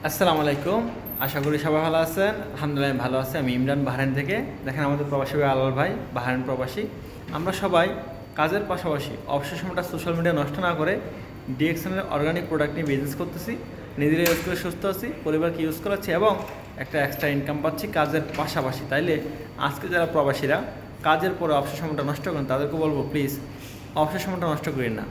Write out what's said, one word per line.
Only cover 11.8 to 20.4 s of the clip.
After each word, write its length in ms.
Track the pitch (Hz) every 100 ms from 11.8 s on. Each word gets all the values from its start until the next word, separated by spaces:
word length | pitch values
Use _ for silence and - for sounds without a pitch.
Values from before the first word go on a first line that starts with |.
| 175
এর 100 | 185 - 143
অর্গানিক 300 | 151 170 175
প্রোডাক্ট 240 | 156 147 147
নিয়ে 120 | 151
বিজনেস 220 | 135 143 -
করতেছি, 320 | 165 160 - 240 - - - -
নিজেরা 240 | 147 160 170
ইউজ 120 | 165 165
করে 120 | 175
সুস্থ 180 | 180 165 196
আছি, 140 | 185 240 - 160
পরিবারকে 340 | 156 170 165 160
ইউজ 120 | 156
করাচ্ছি 260 | 202 196 196 170
এবং 140 | 214 196 - - - -
একটা 140 | 131 156 139
এক্সট্রা 220 | - 147 143
ইনকাম 220 | 143 147
পাচ্ছি 220 | 156 151 - 165
কাজের 260 | 147 156 151 -
পাশাপাশি। 460 | 151 170 131 127 -
তাইলে 220 | 139 170 151 - - - - 143
আজকে 180 | 139 180
যারা 140 | 175 165 160
প্রবাসীরা 420 | 139 131